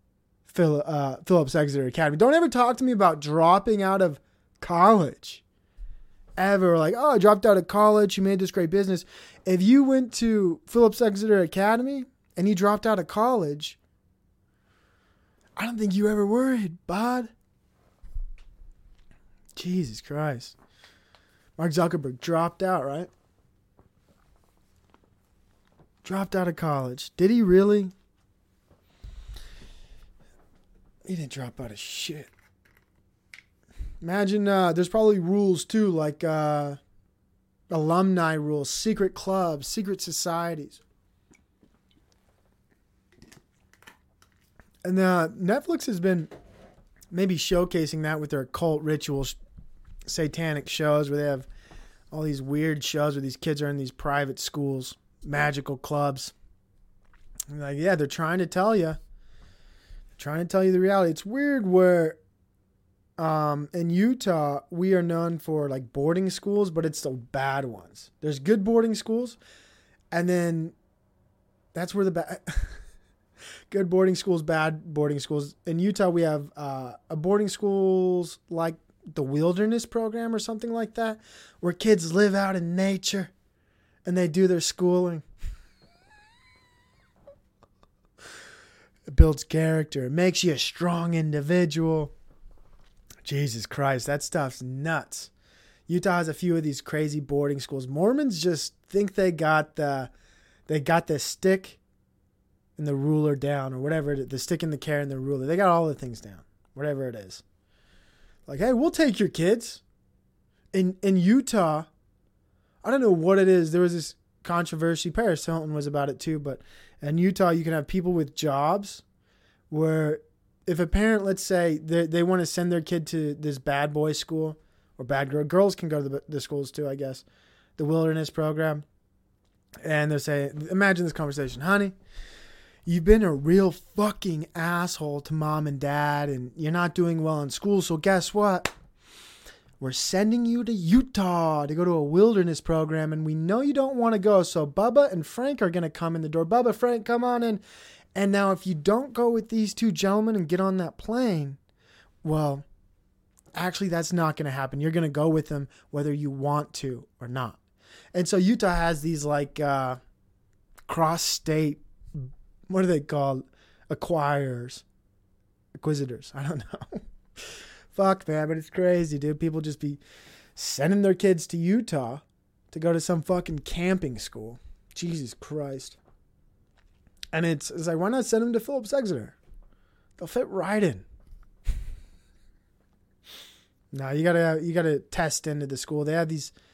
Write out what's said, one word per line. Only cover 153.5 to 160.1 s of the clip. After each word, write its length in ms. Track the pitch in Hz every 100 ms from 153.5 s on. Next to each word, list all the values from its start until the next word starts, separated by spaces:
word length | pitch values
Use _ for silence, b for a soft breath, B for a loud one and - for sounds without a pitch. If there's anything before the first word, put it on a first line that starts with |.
| -
actually, 340 | 180 - 196
that's 240 | 170 165
not 240 | 175 160 151
gonna 140 | 151
happen. 280 | 135 135 139
You're 120 | 156
gonna 180 | 165 160
go 180 | 143 160
with 220 | 160 151
them 180 | 147 139 b b
whether 240 | 143 147
you 160 | 147 147
want 440 | 135 139 147 147 -
to 320 | 135 120 - -
or 80 | 120
not." 320 | 127 120 - _ _ b b b
And 140 | 180 180
so 100 | 190
Utah 380 | 185 240 196 170
has 260 | 170 160
these, 240 | 156 156 147
like, 340 | 147 147 -
uh, 380 | 143 139 131 127 _